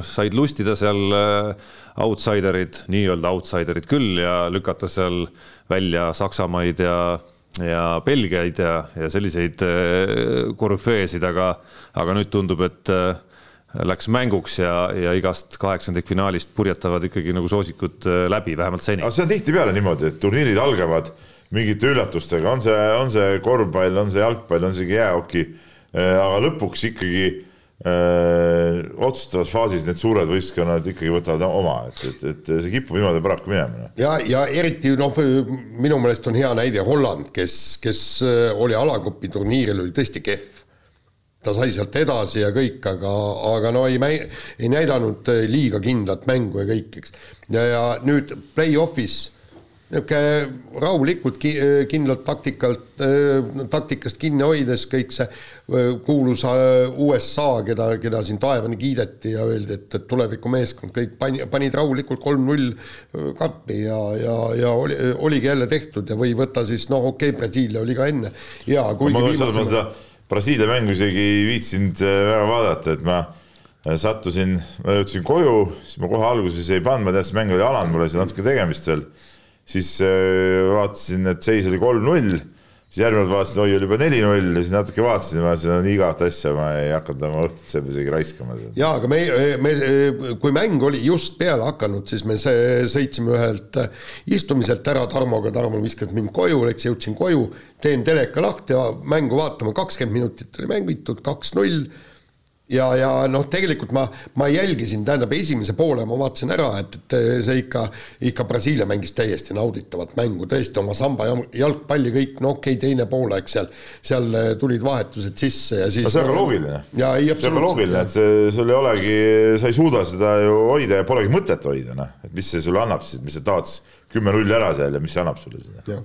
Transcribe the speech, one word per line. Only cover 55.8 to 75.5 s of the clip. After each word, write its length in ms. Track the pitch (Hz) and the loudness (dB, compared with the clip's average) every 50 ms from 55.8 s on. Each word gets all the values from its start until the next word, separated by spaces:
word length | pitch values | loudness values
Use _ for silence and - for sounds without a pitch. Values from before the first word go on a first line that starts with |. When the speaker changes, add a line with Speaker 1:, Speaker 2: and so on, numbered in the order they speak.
| 123 123 127 110 - | 2 2 0 -2 0
Speaker 3:
kuulus, 400 | - 151 143 135 127 123 110 - 131 | 0 2 2 4 2 2 0 0 2
äh, 380 | 123 131 131 131 131 127 127 127 127 | 2 4 4 6 6 4 4 2 0
U 140 | 131 143 147 139 | 0 2 2 2
S 220 | 120 - - - - 147 | 2 0 -2 -2 0 2
A, 160 | 143 127 113 104 | 2 2 2 0
keda, 240 | 101 117 104 113 113 113 104 | -2 -2 0 0 0 0 -2
keda 220 | 82 117 110 113 104 | -2 -2 -2 -2 -2
siin 140 | 95 107 104 | -4 -4 -2
taevani 380 | 127 135 139 120 110 113 117 98 | 0 0 0 0 0 -2 -4 -2
kiideti 540 | 120 139 135 120 110 - - - - 113 110 | -2 -2 0 0 -2 -4 -6 -8 -6 -4 -4
ja 80 | 110 110 | -2 -2
öeldi, 320 | 113 117 110 101 101 104 | -2 -2 -2 -4 -6 -8
et, 140 | 98 - - - 101 | -10 -10 -8 -8 -8
et 80 | - - | -4 -2
tulevikumeeskond, 840 | 127 127 120 107 110 113 - 117 127 131 123 113 - - - 92 - | -2 -2 0 -2 -4 -6 -4 -2 0 0 0 -2 -6 -12 -14 -8 -6
kõik 220 | 123 120 110 - - | -4 -6 -6 -4 -4
pani-, 240 | 135 135 131 135 127 - - | -4 -2 -2 -4 -4 -4 -2
panid 240 | 139 139 135 - | 0 0 0 0
rahulikult 460 | - 151 147 131 131 139 - 135 127 - | 0 0 0 0 -2 -2 -4 -6 -4 0
kolm 220 | 143 147 135 131 131 | 0 2 2 2 2
null, 220 | 147 147 135 123 110 | 2 2 2 0 -2
äh, 540 | - - - - - - _ - - - - 135 | -6 -14 -18 -18 -20 -20 _ -10 -6 -6 -6 -4
kappi 460 | - 160 160 160 - - - 107 104 107 | -2 -4 -4 -4 -8 -8 -6 -4 -4 -2
ja, 160 | 110 110 110 107 104 107 | -2 -2 -2 -2 -2 -2
ja, 200 | 110 113 117 117 113 113 113 117 120 120 | -2 -2 -2 0 0 0 0 0 2 2
ja 80 | 120 117 | 2 2
oli, 240 | 120 - - 143 139 131 123 123 - | 2 0 0 -2 0 0 0 0 2
oligi 320 | - 156 151 135 113 139 | 0 2 2 2 2 2
jälle 160 | 147 135 123 110 | 2 2 2 0
tehtud 400 | - 151 - - - 104 98 - | 0 -2 -2 -4 -8 -8 -6 -4
ja 80 | 110 | -2
või 160 | 107 123 - 120 113 | 0 0 0 2 0
võtta 260 | 135 131 - 127 117 | 0 0 0 -4 -2
siis, 220 | 104 117 110 - - | -2 -2 -4 -2 0
noh, 220 | 139 135 123 131 | 0 0 0 0
okei, 240 | 131 - 151 143 139 | -2 0 -2 -2 0
Brasiilia 460 | 139 123 107 87 131 131 113 107 113 110 | -2 -4 -4 0 0 0 0 -2 -4 -2
oli 140 | 117 127 123 | -2 -2 0
ka 80 | 135 143 | 0 0
enne. 240 | 151 135 113 101 - - - - - - - - | 0 -2 -4 -6 -8 -12 -18 -18 -18 -12 -2 0
Ja 160 | 139 139 123 107 107 | 2 2 2 0 0
kuigi 220 | - 135 147 104 120 | 0 2 2 4 4
Speaker 2:
Ma, 80 | 120 | 2
Speaker 3:
viimase 320 | 131 - 139 135 123 107 120 | 2 2 2 0 0 0 0
Speaker 2:
ma 60 | 110 104 | 0 2
seda 140 | 107 113 101 - - - - - - _ _ _ 101 | 0 0 0 -2 -8 -16 -20 -20 -20 _ _ _ -2
Brasiilia 380 | 104 101 135 147 120 107 107 | -2 2 2 2 4 4 4
mängu 240 | 120 123 113 104 98 | 4 2 2 2 2
isegi 300 | 92 101 101 92 98 101 101 104 | 2 2 2 2 2 2 4 4
ei 80 | 104 104 107 | 4 2 2
viitsinud, 500 | 120 117 - - - 95 101 98 82 - | 0 -2 -2 -2 -2 0 0 0 0 0
äh, 220 | 95 98 98 98 101 104 | 2 2 4 4 4 4
väga 160 | 110 110 104 104 | 4 2 2 2
vaadata, 460 | 117 117 113 98 80 - - 82 78 | 2 2 2 2 0 0 0 -2 -2
et 80 | 73 80 | 0 0
ma, 140 | 85 87 87 85 - - - - _ _ - - - _ _ _ | 0 0 0 -2 -4 -10 -20 -20 _ _ -20 -20 -20 _ _ _
äh, 160 | 76 80 80 | -2 -2 0
sattusin, 560 | - 107 110 110 - 92 85 92 95 92 92 90 80 - - - 85 | 0 0 -2 0 -4 -4 -2 0 0 0 0 -2 -2 -6 -14 -8 -2
ma 100 | 90 101 101 98 | 0 2 2 0
jõudsin 260 | 98 - 98 85 - | 0 -2 -6 0 2
koju, 300 | 143 170 170 139 | 2 4 4 4